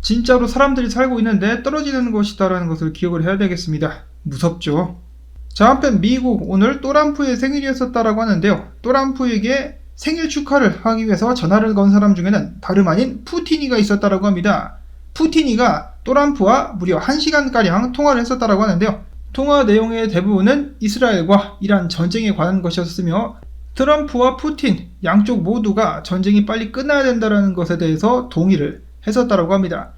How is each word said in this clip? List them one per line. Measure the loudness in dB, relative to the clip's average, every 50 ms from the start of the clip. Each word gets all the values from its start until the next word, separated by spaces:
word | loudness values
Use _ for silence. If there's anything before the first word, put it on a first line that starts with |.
진짜로 | 0 0 0 0 4 4 4 4 4
사람들이 | 0 2 2 2 2 2 0 -2 -2
살고 | 0 0 0 0 0 0
있는데 | 0 0 0 0 0 0 -2 -2 -4
떨어지는 | -4 -4 -4 -4 -4 -2 -2 -2 -2
것이다라는 | 0 -2 -2 -2 -2 -2 -2 0 0 -2 -2 -4
것을 | -4 -4 -4 -6 -4
기억을 | -4 -4 -2 -2 -2 -2
해야 | -2 0 0
되겠습니다. | 0 -2 -2 -4 -4 -6 -4 -2 -2 -4 -6 -8 -18 -20 -20 -12
무섭죠? | -10 -10 -6 -2 -2 -2 -2 -2 -4 -2 -2 -2 -2 -4 -6 -12 -20 -20 -20 -20 -20 -20 -20 -20 -18 -14
자, | 0 2 4 4
한편 | 4 4 2 0 0 2
미국 | 2 2 0 0 0 -2 -2 -2 -2 -2
오늘 | 2 2 2 2 2 0
또람프의 | -4 0 2 2 2 2 0 -2 -2 -2 -2
생일이었었다라고 | -2 -2 -2 -2 -2 -2 -4 -2 -2 -4 -2 -2 0 0 0 0 0
하는데요. | 0 0 0 2 2 2 0 0 -2 -12 -20 -10 -4
또람프에게 | 0 0 2 2 0 -2 -2 -2 0 0 0 0 0 -2 -2 -2 -6 -12 -16 -20 -20 -20
생일 | -8 -4 -4 -4 -2 -4 -4
축하를 | -4 -4 -4 0 2 2 4 2 0 0 -2
하기 | -2 -2 0 0
위해서 | 0 0 0 0 -2 -2
전화를 | -2 0 2 2 4 4 2 2
건 | 2 4 4
사람 | 4 4 4 4 2
중에는 | 2 2 0 0 0 0 -4 -10 -14
다름 | -6 -2 2 2 2 2
아닌 | 2 0 0 -2 -4 -10 -12
푸틴이가 | -8 -8 -8 -2 -2 -2 -2 0 -2 0 0
있었다라고 | 2 0 0 0 0 0 0 0 0 0
합니다. | -2 0 0 0 0 0 -2 -8 -14 -16 -18 -20 -20 -20 -20 -18 -4
푸틴이가 | -2 0 2 2 2 2 2 2 2 2 2 2 0 -4 -10 -18 -12 -4
또람프와 | 0 2 2 2 2 2 2 2 4 4 2 2 -2 -8 -6
무려 | -2 -2 -2 -2
한 | 0 -2 -2 0
시간가량 | 0 0 0 0 0 2 2 2 2 2 2 0 0 -2 -2
통화를 | 0 2 2 2 2
했었다라고 | 0 -2 -2 -2 2 2 2 2
하는데요. | 2 2 2 0 0 0 -2 -4 -8 -16 -18 -18 -16 -12 -6
통화 | -4 0 2 4 4 4
내용의 | 4 4 2 2 0 -2 -2 -4 -2
대부분은 | -2 -2 0 2 2 2 4 4 2 2 0 -6 -10 -6
이스라엘과 | -4 -4 -2 0 0 2 2 0 2 4 4 4 4 0 -10 -8
이란 | -2 0 2 2 2 -2
전쟁에 | -2 -2 -2 -2 -2 -2 -2 -2 0
관한 | 0 0 0 0 0
것이었으며 | -2 -2 -4 -2 -4 -6 -6 -4 -4 -2 0 -2 -2 -4 -8 -14 -18 -18 -18 -16 -16 -16 -2
트럼프와 | -2 2 2 2 2 0 -4 0 2 2 2 2 0
푸틴 | -6 -6 -6 -2 0 0 0 0 -4 -14 -16 -6 -4
양쪽 | 2 2 4 4 2 0 -2 0
모두가 | -2 -2 -2 0 -2 0 0 0 0 -2 -6 -6
전쟁이 | -6 -4 -2 0 2 4 2 2
빨리 | 2 -2 -4 -4 -6
끝나야 | -6 -6 -2 0 0 2 2
된다라는 | 2 0 0 0 2 2 2 2 2 0
것에 | 0 -2 -2 -2 0
대해서 | 0 0 0 2 2 2 2 0 -2 -4
동의를 | -2 0 2 2 2 2 0 -4 -6 -10 -16 -20 -20 -10 -6
했었다라고 | -2 0 0 2 2 2 0 2 2 0
합니다. | 0 0 -2 -4 -6 -8 -12 -18